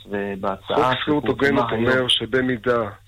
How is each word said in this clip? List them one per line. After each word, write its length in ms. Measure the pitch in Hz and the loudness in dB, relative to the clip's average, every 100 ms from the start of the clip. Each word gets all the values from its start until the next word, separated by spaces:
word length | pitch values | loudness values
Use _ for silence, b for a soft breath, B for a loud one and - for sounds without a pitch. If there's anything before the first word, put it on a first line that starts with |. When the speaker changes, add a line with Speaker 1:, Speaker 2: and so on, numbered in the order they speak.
| - | -8
Speaker 1:
ובהצעה 840 | 101 101 98 101 95 - 107 127 | -4 -4 -4 -4 -6 -2 2 2
Speaker 2:
חוק 100 | 123 | 0
שכירות 220 | - 147 | 0 0
Speaker 1:
שפורסמה 380 | - 120 139 135 | 0 0 2 2
Speaker 2:
הוגנת 100 | - | 0
Speaker 1:
היום. 160 | 113 120 127 | 0 2 2
Speaker 2:
אומר 100 | 127 | 2
שבמידה 680 | 123 113 131 127 120 123 120 104 104 | 0 0 0 0 0 0 0 -2 -8